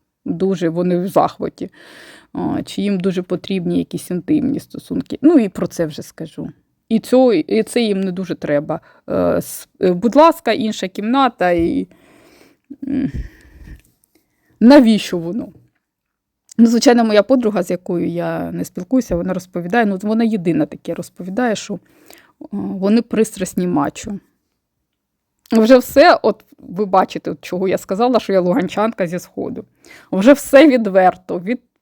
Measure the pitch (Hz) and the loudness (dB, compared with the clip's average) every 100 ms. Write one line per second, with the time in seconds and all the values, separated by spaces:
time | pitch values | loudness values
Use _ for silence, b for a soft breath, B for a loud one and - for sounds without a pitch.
0 | _ _ - 170 190 175 165 165 180 175 | _ _ -8 -2 -2 -2 -2 -2 0 -2
1 | 185 165 160 - - - 185 B B B | 0 0 0 -2 -10 -10 -14 B B B
2 | B B B - 180 - 185 - 202 190 | B B B -8 -6 -6 -8 -6 -4 -2
3 | 190 180 180 175 - 190 175 175 170 170 | -2 -4 -4 -6 -6 -6 -2 -4 -4 -8
4 | - 180 - 156 - - - - - - | -8 -6 -2 -2 -2 -4 -10 -16 -10 -8
5 | - - 302 311 202 - 190 - 156 147 | -8 0 2 4 2 -4 -6 -4 -6 -8
6 | - - 160 - - - _ _ - 226 | -16 -16 -16 -14 -16 -16 _ _ -4 -4
7 | - 254 254 180 - 214 214 247 220 190 | 2 4 4 2 0 -2 -2 -2 -2 -2
8 | 190 180 180 - - 147 151 160 b b | -4 -6 -8 -8 -2 -2 -2 -8 b b
9 | - 190 175 180 - - - - 185 175 | -6 -2 0 0 -4 -12 -18 -2 -2 0
10 | 226 269 330 311 240 220 220 - 190 - | 2 4 4 4 -4 -4 -4 -6 -8 -6
11 | 214 269 254 - 180 175 170 - - b | -2 0 0 0 0 0 0 -2 -6 b
12 | b b b b b b - - - - | b b b b b b -20 -14 -8 -4
13 | - B B B B B B B _ _ | -4 B B B B B B B _ _
14 | _ _ _ _ _ - 226 285 226 214 | _ _ _ _ _ 4 8 8 8 2
15 | - 175 165 220 - - _ _ _ _ | -2 -6 -6 -8 -10 -16 _ _ _ _
16 | _ _ _ _ _ - 226 233 262 240 | _ _ _ _ _ 2 4 4 4 4
17 | 220 208 202 262 220 202 185 180 - 175 | 4 2 4 2 0 -2 -4 -6 -6 -4
18 | 170 170 170 165 170 170 175 - 180 262 | -4 -4 -4 -6 -6 -8 -10 -10 -4 -2
19 | - 170 185 180 - 175 175 233 208 190 | -2 -4 -4 -6 -8 -10 -2 0 0 -2
20 | 208 226 226 214 170 156 156 - - 170 | -2 0 0 -2 -2 -2 -2 -6 -10 -10
21 | - - 185 202 247 202 - 180 b b | -12 -14 -10 -4 -2 -4 -8 -14 b b
22 | b b b b - 202 196 196 196 226 | b b b b -12 -10 -8 -4 0 0
23 | - 214 220 - 185 - 180 165 143 - | 0 -2 -2 -4 -8 -4 -2 -2 -4 -6
24 | 220 196 - _ _ _ _ _ _ _ | -12 -12 -14 _ _ _ _ _ _ _
25 | _ _ _ _ - 220 220 254 - 277 | _ _ _ _ -2 2 6 6 6 4
26 | 339 254 220 - _ _ - 175 202 190 | 6 4 0 -4 _ _ -12 -8 0 0
27 | 185 - - 175 - 185 190 190 - 196 | 0 -4 -10 -10 -8 -6 -2 -4 -4 -2
28 | 247 240 - 190 180 180 185 208 220 - | 0 0 0 0 0 0 -2 -2 -4 -4
29 | 175 175 - - - - - _ b b | -6 -6 -10 -10 -10 -10 -16 _ b b
30 | b 185 220 277 - 269 311 254 208 185 | b 2 4 4 6 6 6 4 2 4
31 | 185 - - 175 180 247 _ _ | 4 2 -6 -8 -6 -8 _ _